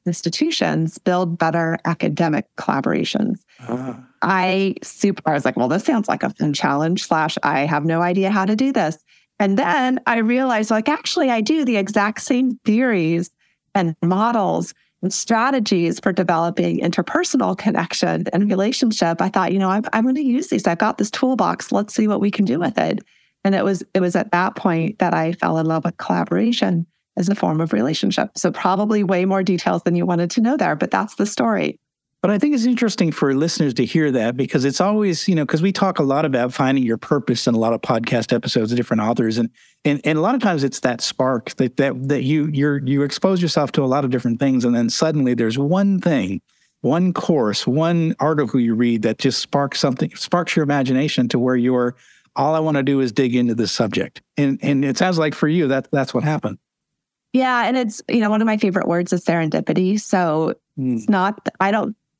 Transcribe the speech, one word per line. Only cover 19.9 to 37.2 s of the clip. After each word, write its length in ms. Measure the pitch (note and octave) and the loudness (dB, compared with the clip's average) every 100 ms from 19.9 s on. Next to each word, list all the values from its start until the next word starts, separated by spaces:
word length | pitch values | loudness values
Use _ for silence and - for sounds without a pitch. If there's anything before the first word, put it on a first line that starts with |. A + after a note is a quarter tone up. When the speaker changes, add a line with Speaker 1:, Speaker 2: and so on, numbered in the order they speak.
Speaker 1:
I'm 120 | A3+ A#3+ | 0 0
gonna 160 | C4 | 0
use 260 | C#4 B3 F#4 | 0 0 0
these. 180 | G#3+ F#3+ | 0 0
I've 140 | E3+ | 0
got 180 | G#3+ - | 0 0
this 140 | G#3 | -4
toolbox. 600 | - B3+ B3+ F3 E3+ - | 0 0 2 0 -2 -2
Let's 220 | G3+ G#3 | -2 -2
see 140 | - G#3+ | 0 0
what 120 | G#3 | 2
we 120 | G3+ | 0
can 140 | G3 G3 | 0 0
do 140 | C#4+ | 0
with 200 | F4 - | -2 0
it. 200 | D#3+ - - _ _ _ | 0 -2 -8 _ _ _
And 100 | G3 | 0
it 100 | G3 | 0
was, 200 | G3 F#3 - | 0 -2 -2
it 80 | F#3+ | 0
was 140 | F3+ F3 | 0 0
at 160 | G#3+ | 0
that 240 | F3 F#3 - | 0 0 -2
point 420 | G3 E3 E3 - | -2 0 -2 -2
that 160 | F3 | 0
I 200 | E3 D#3+ | 0 0
fell 260 | E3+ E3+ D#3+ | -2 -2 0
in 80 | D#3+ | 0
love 180 | D#3+ E3+ | 0 -4
with 120 | - | -6
collaboration 880 | - F3 - F3 A3+ A#3+ F#3+ E3+ E3+ _ _ - | -4 -2 0 0 0 0 0 0 -2 _ _ -4
as 140 | F3 | -2
a 60 | G3+ | 0
form 260 | - D#3 | 0 0
of 120 | D#3+ | 0
relationship. 580 | G#3 B2+ D#3+ G3 - - - | 0 -2 0 -2 -2 -4 -2
So 160 | - | -4
probably 520 | - F#3 F#3+ G#3 G#3+ | 0 -2 0 0 0
way 220 | F#3+ F#3 F#3+ | 0 0 0
more 180 | F#3+ | 0
details 400 | F#3+ F3+ - F3+ | 0 0 0 -2
than 120 | - E3+ | 0 0
you 120 | F3 | 2
wanted 240 | F3 F3 | 0 0
to 100 | - | 0
know 160 | A3+ D4+ | 0 2
there, 180 | E3+ D3+ | 0 0
but 140 | F3+ | 0
that's 240 | F#3+ G#3+ | -2 -2
the 140 | - G#3 | -2 -4
story. 520 | - A#3 G3+ D2+ - _ _ _ _ | 0 0 0 -2 -6 _ _ _ _
Speaker 2:
But 80 | G#3 | 0
I 80 | G3+ | 2
think 160 | D4 C#4+ | 2 2
it's 100 | A#3 | 2
interesting 460 | A#3+ A3+ - E3 | 2 0 0 0
for 240 | D3 C#3+ C3+ | 2 0 2
listeners 400 | D#3+ - D3 A#2+ | 0 0 0 0
to 100 | A#2 | 0
hear 260 | E3 D3+ | 2 2
that 240 | B2+ A2+ B2 | 2 0 0
because 300 | B2 C3+ C3+ | 0 0 0
it's 160 | C3 | 2
always, 460 | F#3 G#3+ G3+ D#3+ - | 2 2 0 0 0
you 80 | E3+ | 0
know, 100 | C#3+ | 2
'cause 160 | D#3 | 2
we 100 | F#3+ | 2
talk 280 | - G3 - | 2 0 2
a 40 | |
lot 220 | C#3 C#3 D#3 | 0 2 2
about 260 | C3 B2+ | 0 0
finding 320 | - C3 C3+ | 0 0 2
your 140 | B2 A2+ | 0 -2
purpose 480 | - D3 | 0 -2